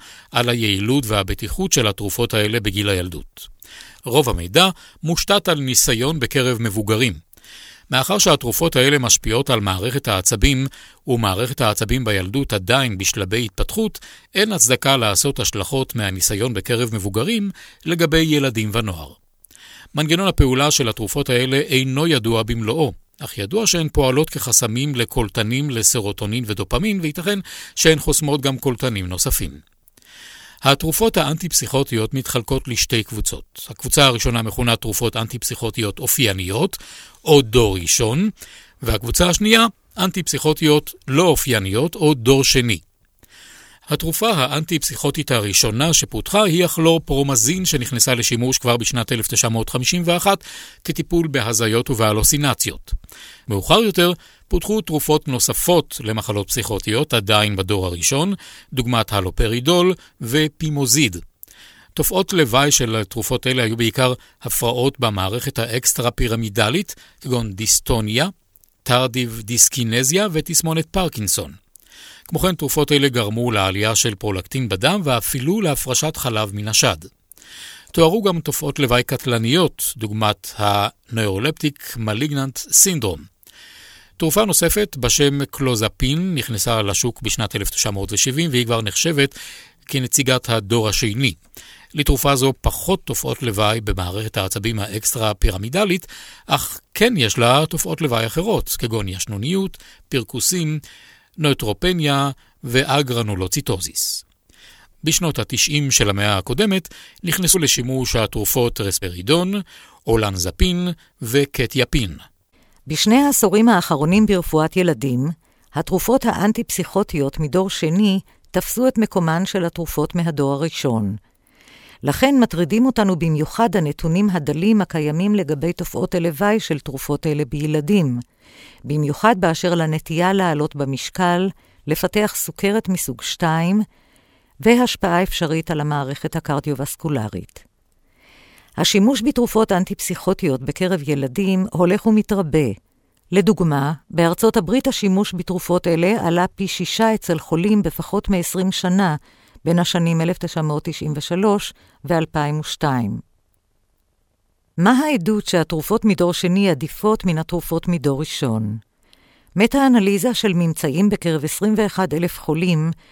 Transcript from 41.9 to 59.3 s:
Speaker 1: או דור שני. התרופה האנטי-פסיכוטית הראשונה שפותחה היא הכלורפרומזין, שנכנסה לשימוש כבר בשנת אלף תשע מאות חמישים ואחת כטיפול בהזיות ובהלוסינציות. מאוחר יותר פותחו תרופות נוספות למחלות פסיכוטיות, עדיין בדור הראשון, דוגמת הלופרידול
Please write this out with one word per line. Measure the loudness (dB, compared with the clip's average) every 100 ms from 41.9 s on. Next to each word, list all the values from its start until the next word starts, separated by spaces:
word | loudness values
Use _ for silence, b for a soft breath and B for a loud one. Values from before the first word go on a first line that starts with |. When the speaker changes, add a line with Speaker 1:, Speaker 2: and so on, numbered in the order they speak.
Speaker 1:
או | 2 2
דור | 4 4 4
שני. | 4 2 0 -2 -6 _ _ _ B B B B B B -6
התרופה | -4 -2 0 0
האנטי-פסיכוטית | 2 2 0 -2 -2 -2 -2 -2 -2 0
הראשונה | 0 2 2 2 2 2
שפותחה | 2 0 -6 -2 2
היא | 4 4
הכלורפרומזין, | 2 2 4 4 2 0 2 2 2 0
שנכנסה | -2 -2 -2 0 2
לשימוש | 2 0 0 0 0
כבר | 2 0
בשנת | 0 -2 -2
אלף | -2 -2
תשע | -2 0
מאות | -2 -2
חמישים | -2 -2 0
ואחת | 0 2 2 0 B B B B
כטיפול | -8 -6 -2 0 0
בהזיות | 0 0 0 2 0 0
ובהלוסינציות. | 0 2 2 2 2 0 0 -4 -6 -8 -8 B B B B -4
מאוחר | -4 2 4
יותר | 4 4 2 0 b b -4
פותחו | -4 0 -2
תרופות | -2 -2 2 0 0
נוספות | -2 -2 0 2 2 2 -4
למחלות | -4 -4 -2 -4 -2
פסיכוטיות, | -4 -2 -4 -2 -2 0
עדיין | -2 2 2 2 0
בדור | -2 -2 -2
הראשון, | -2 -2 0 0 -4 B B B
דוגמת | -4 0 0 0
הלופרידול | 0 0